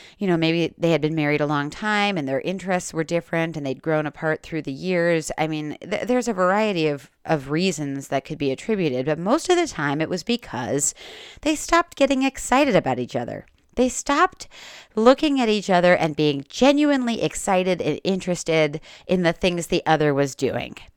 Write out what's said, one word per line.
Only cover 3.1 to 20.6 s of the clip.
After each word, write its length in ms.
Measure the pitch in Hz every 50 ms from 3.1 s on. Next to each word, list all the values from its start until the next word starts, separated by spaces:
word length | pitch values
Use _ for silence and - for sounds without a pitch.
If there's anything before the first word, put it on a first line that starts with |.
| 175 170 - - - 165 165 165 156
and 80 | 151 143
they'd 160 | 135 131 -
grown 240 | - 160 156 156 151
apart 380 | 143 - - 165 156 156 - -
through 180 | - 165 156
the 100 | 147 143
years. 600 | 135 143 165 185 185 175 170 175 170 160 151 - -
I 100 | - 156
mean, 300 | 160 156 151 151 151 - -
th-, 260 | - 175 202 - -
there's 200 | 202 247 247 226
a 60 | 240 202
variety 540 | 180 185 180 190 208 220 214 196 170 156
of, 220 | 151 147 139 - - _ _ -
of 240 | - 160 147 131 135
reasons 600 | 147 160 185 190 175 156 151 139 139 139 135 -
that 160 | 143 135 -
could 120 | - 156
be 140 | 139 143 135
attributed, 540 | 131 - - - 220 196 175 151 123 127 131
but 140 | 151 156 156
most 300 | 175 202 254 330 - -
of 80 | 359
the 100 | 349 339
time 340 | - - - 147 147 139 151
it 80 | 160 -
was 140 | 180 180 -
because 720 | - 165 - - - - 117 127 98 120 147 - - - - - - - - - - - -
they 140 | - 302 311
stopped 400 | 294 - - 339 339 339 - -
getting 280 | - 277 269 277 262 269
excited 520 | 262 - - - - 247 269 302 277 202
about 240 | 165 139 135 127 123
each 160 | 123 117 -
other. 300 | 123 120 - 104 98 - _ _ _ _ _ -
They 120 | - 254
stopped 640 | 254 - - - - 285 302 359 381 - - - - - - - - - - - _ -
looking 440 | 214 220 240 269 269 311 311 285 269
at 80 | 240
each 220 | 220 214 208 185 -
other 260 | 185 175 175 180 180
and 180 | - 160 160 147
being 320 | - 151 151 143 139 - -
genuinely 720 | - - 247 277 285 285 302 294 285 262 247 233 226 - -
excited 580 | 202 - - - 208 190 185 185 185 185 165
and 200 | - 147 151 - -
interested 800 | - 196 185 - 185 175 - - - 160 160 156 151 147 156 - - - - -
in 160 | - 185 185 175
the 80 | 165
things 360 | 170 - - 185 175 170 160
the 140 | - 185 170 -
other 280 | - 160 151 151 147 139
was 220 | 139 143 135 131
doing. 400 | - 139 120 - 120